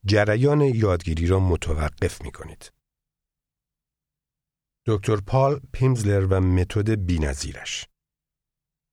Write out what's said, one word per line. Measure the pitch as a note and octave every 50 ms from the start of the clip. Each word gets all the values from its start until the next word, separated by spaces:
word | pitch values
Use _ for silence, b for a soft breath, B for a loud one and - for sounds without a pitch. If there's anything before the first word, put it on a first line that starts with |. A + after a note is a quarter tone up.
| -
جریان | G2+ G#2 G#2 G#2 G#2+ G#2 A2+ B2+ C#3+ D3 D3+
یادگیری | C#3+ C#3 B2 A2+ A2 G2+ F2+ F2 - E2+ E2 D#2+ E2+ E2+
را | F#2 F#2+
متوقف | F#2+ F#2 E2+ D#2+ - - D#2 D#2 D2+ D2+ - - - F2 - -
می‌کنید. | - - - - - - - - - - _ _ _ _ _ _ _ _ _ _ _ _ _ _ _ _ _ _ _ _ _ _ _ _ _ _ _ _ _ _ _ _ _ _ _ _ _ _ _ _ _ _ _
دکتر | - A2+ G2+ G2 - A2
پال | G2+ G2 - - C3 C3+ C#3 D3 C#3+ - -
پیمزلر | - - B2+ C3 C3 A#2 G#2 G2+ G2+ G2 G2 F#2+
و | G2 F#2+
متد | F#2 F#2 F2+ F#2 F#2 - - G#2+ G2+ A2 A2 G#2+ F#2+
بی‌نظیرش. | F2 F2+ E2 D2+ C#2+ C2+ C#2 - C#2 C2 - - - - - - _ _ _ _ _ _ _ _ _ _ _ _ _ _ _ _ _ _ _ _ _